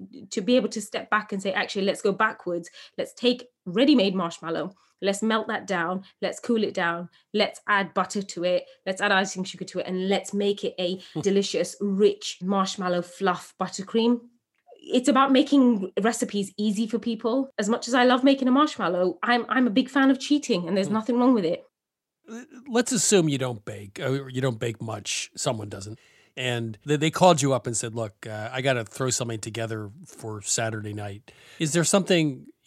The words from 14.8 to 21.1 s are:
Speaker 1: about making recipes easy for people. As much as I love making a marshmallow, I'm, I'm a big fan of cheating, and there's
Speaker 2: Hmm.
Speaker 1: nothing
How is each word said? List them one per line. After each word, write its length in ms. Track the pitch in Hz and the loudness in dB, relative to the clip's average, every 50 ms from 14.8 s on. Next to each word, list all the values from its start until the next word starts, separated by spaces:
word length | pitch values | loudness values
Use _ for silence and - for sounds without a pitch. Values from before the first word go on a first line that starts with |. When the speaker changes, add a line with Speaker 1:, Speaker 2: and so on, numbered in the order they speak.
| - - - 254 247 277 | -6 -2 0 2 2 4
Speaker 1:
about 240 | 247 262 269 277 | 4 4 4 6
making 600 | 269 254 302 - 285 277 254 247 233 196 190 - - - | 6 4 4 4 6 6 6 6 4 2 0 -4 -4 0
recipes 500 | 196 226 240 - 240 196 - 202 196 196 - - | 0 0 0 0 -2 -4 -2 -2 -4 -4 -4 -4
easy 300 | 208 220 196 202 233 220 | -2 0 0 0 -2 -2
for 120 | - 226 | -4 -4
people. 520 | 226 240 226 220 - 226 226 269 262 269 - - | -4 -4 -4 -4 -2 -2 -2 -2 -2 -4 -4 -4
As 120 | 208 196 | -2 0
much 180 | 233 - - 240 | -2 -2 -2 0
as 60 | 247 | 2
I 100 | 254 254 | 4 6
love 220 | - 247 254 254 | 6 6 6 6
making 240 | 277 277 269 254 254 | 4 4 4 4 2
a 20 | |
marshmallow, 680 | 247 277 302 302 - - 202 165 180 180 180 185 170 - - | 4 4 4 2 0 -2 -2 0 0 2 2 0 0 -2 0
I'm, 220 | 214 240 240 226 - | 0 0 0 0 0
I'm 180 | - 262 254 226 | 0 2 2 2
a 20 | |
big 180 | 190 254 269 254 | 2 2 0 2
fan 220 | - 285 269 269 | 2 4 4 4
of 80 | 277 269 | 4 2
cheating, 480 | - - 294 294 - - 226 175 175 165 | 2 0 0 0 2 0 0 0 0 0
and 80 | 196 | 0
there's 120 | 190 196 - | 0 0 0
Speaker 2:
Hmm. 60 | 208 | 0
Speaker 1:
nothing 240 | 220 220 - | -2 0 0